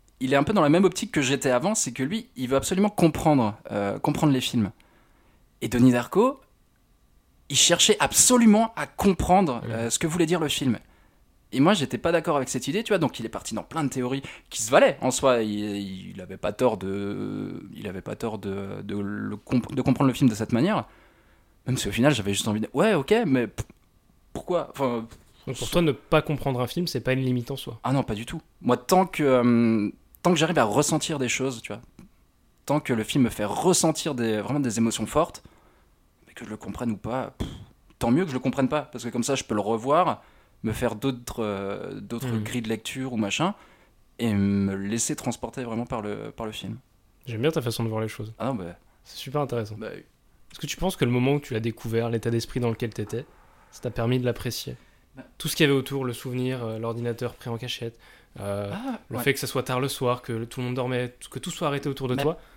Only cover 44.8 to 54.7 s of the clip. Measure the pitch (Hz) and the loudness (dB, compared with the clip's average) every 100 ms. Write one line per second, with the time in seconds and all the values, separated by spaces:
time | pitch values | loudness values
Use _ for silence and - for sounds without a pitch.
44.8 | 101 113 - 147 123 - 117 135 120 113 | -4 -2 -2 -4 -4 -6 -8 -8 -6 -6
45.8 | 120 117 104 101 110 - 110 110 104 117 | -4 -6 -6 -8 -10 -10 -10 -8 -10 -12
46.8 | _ _ _ _ 123 110 147 160 117 117 | _ _ _ _ -10 -2 -2 0 -4 -4
47.8 | 113 110 110 - 110 - 123 113 87 - | -4 -4 -6 -8 -14 -6 -6 -4 -8 -14
48.8 | _ _ - - 135 147 131 120 107 107 | _ _ -20 -16 -6 -4 -2 -4 -6 -10
49.8 | 107 - - _ _ _ - - 143 - | -12 -12 -18 _ _ _ -20 -12 -10 -4
50.8 | 185 - 120 123 131 143 143 113 117 - | -4 0 0 2 2 0 -2 -4 -4 -6
51.8 | 113 113 117 117 120 117 - 123 120 110 | -4 -2 -2 -2 -2 -2 -4 -2 -2 -2
52.8 | 117 - 104 117 - - _ _ _ - | -6 -6 -8 -8 -10 -20 _ _ _ -10
53.8 | 123 120 117 127 123 - 120 - 131 | -8 -2 0 0 0 -4 -6 -8 -10